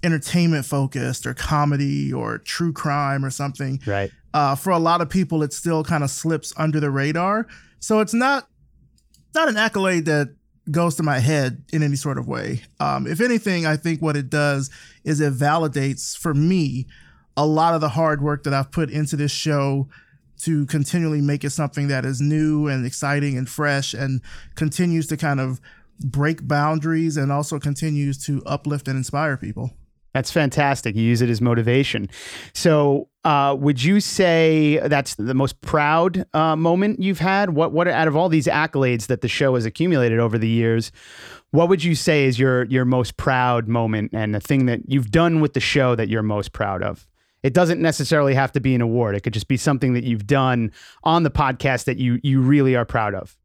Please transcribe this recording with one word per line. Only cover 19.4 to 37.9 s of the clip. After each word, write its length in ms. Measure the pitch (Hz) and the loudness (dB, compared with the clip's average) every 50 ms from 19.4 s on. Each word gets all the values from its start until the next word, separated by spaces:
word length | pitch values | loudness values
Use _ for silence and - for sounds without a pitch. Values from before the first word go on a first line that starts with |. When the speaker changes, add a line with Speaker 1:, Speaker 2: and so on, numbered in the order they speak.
| - 160 147 143 139 139 139 139 135 139 - - _ _ _ _ _ _ _ _ | -2 0 0 0 0 0 0 -2 -4 -6 -8 -20 _ _ _ _ _ _ _ _
Speaker 1:
to 220 | - 165 165 147 143 | -4 -2 0 0 0
continually 540 | 135 - 151 143 - - 175 165 160 156 147 | 0 0 -2 -2 0 0 0 0 0 0 0
make 240 | 143 143 143 143 - | 0 0 0 -2 -4
it 60 | 147 | -6
something 380 | - - 156 139 - 147 143 143 | -4 -4 -4 -4 -2 -4 -2 -2
that 160 | 143 131 127 | -2 -2 -2
is 160 | 131 135 123 | -4 -2 0
new 480 | 143 147 151 156 156 156 156 151 151 147 | 0 0 2 2 2 2 2 2 0 0
and 180 | 139 131 123 | 0 -2 -2
exciting 500 | 127 - - - 139 143 143 143 143 135 | -4 -6 -4 -4 -2 0 0 0 0 -2
and 120 | 127 131 123 | -4 -4 -6
fresh 440 | - - 151 143 143 139 131 - | -4 -4 -2 0 0 -2 -2 -4
and 300 | - - 139 135 131 127 - - - - - - - | -6 -6 -4 -2 -2 -4 -6 -8 -18 -18 -18 -16 -6
continues 520 | - 160 151 - - 180 175 165 165 151 - | -4 -4 -2 0 0 0 0 2 0 -2 -2
to 80 | 156 | -4
kind 240 | 147 - 151 139 135 | -4 -2 -2 0 0
of 200 | 135 131 127 127 _ - - _ - _ _ _ | -2 -4 -6 -8 _ -18 -20 _ -20 _ _ _
break 440 | - 135 113 139 143 156 165 156 - | -8 -4 -2 0 0 0 0 -2 -2
boundaries 680 | - 147 143 147 151 160 160 147 160 165 160 165 165 147 151 | 0 0 2 2 2 2 0 0 0 0 2 0 0 0 0
and 120 | 135 139 | 0 0
also 280 | 143 143 147 - 165 143 | 0 -2 -2 -4 -6 -4
continues 580 | 143 147 143 - - 160 151 147 143 139 139 139 - | -4 -4 -4 -2 -2 -2 0 0 0 -2 -2 -4 -4
to 180 | - 143 135 - | -4 -4 -4 -2
uplift 420 | - 135 143 - 147 147 143 - - | -4 -6 -6 -4 -4 -4 -4 -4 -4
and 80 | 135 | -4
inspire 400 | 135 127 - - 143 156 156 135 | -4 -4 -4 -4 -2 -2 -2 -4
people. 340 | 127 - 104 107 117 120 123 - - - _ _ _ _ _ _ | -4 -6 -10 -8 -8 -8 -8 -10 -12 -20 _ _ _ _ _ _
Speaker 2:
That's 180 | 135 127 - | -4 -4 0
fantastic. 640 | - 175 151 131 - - 147 139 139 131 - 120 98 | 0 2 2 2 2 2 2 2 2 0 -2 -4 -2
You 60 | 110 | 2
use 200 | 113 117 120 117 | 2 2 4 4
it 80 | 127 120 | 4 2
as 100 | 120 104 | 2 2
motivation. 680 | 120 123 117 117 113 117 120 135 139 - - - 101 98 - - - - - - - - | 2 2 2 2 2 2 2 2 2 0 -2 -4 -6 -6 -10 -16 -18 -16 -16 -16 -18 -14
So, 560 | _ - - 175 156 151 147 143 139 143 - _ _ _ | _ 0 2 4 4 6 4 4 2 2 -2 _ _ _
uh, 320 | _ 165 151 143 139 139 139 139 | _ 2 2 4 2 2 0 2
would 240 | 139 147 147 123 123 | 2 0 0 2 2
you 160 | 160 196 208 | 2 2 2
say 800 | 190 - - - 190 175 165 165 160 160 160 156 151 151 147 156 - - | 2 0 0 2 2 4 4 4 4 4 4 4 4 4 4 2 2 2
that's 260 | 147 139 139 - - | 0 0 0 -2 -8
the 200 | - 104 120 131 | -6 -4 -2 0
most 260 | 131 139 131 - _ | 0 0 0 -2 _
proud, 640 | - - - 156 147 147 156 165 170 190 175 185 165 _ - | -6 -2 0 2 2 4 4 4 2 2 0 -2 -6 _ 0
uh, 220 | 156 160 160 156 | 0 2 2 2
moment 440 | 156 165 165 170 180 196 214 214 - | 2 2 2 2 2 2 0 0 0
you've 200 | 185 196 190 151 | -2 -2 -2 0
had? 300 | 156 185 190 196 208 190 | 0 0 2 2 2 2
What, 200 | 160 143 165 151 | 2 0 0 0
what, 140 | - 160 175 | 2 0 0
out 220 | 175 | 2